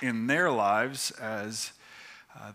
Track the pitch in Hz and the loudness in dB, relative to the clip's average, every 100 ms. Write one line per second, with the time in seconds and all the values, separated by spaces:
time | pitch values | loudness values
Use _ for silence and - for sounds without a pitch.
0 | 131 113 120 151 180 120 101 107 127 135 | -2 0 2 4 4 4 4 4 2 -2
1 | - - 110 107 107 113 - - - - | -6 -4 -6 -4 -4 -6 -8 -12 -20 -20
2 | - - - - 107 | -20 -20 -20 -16 -14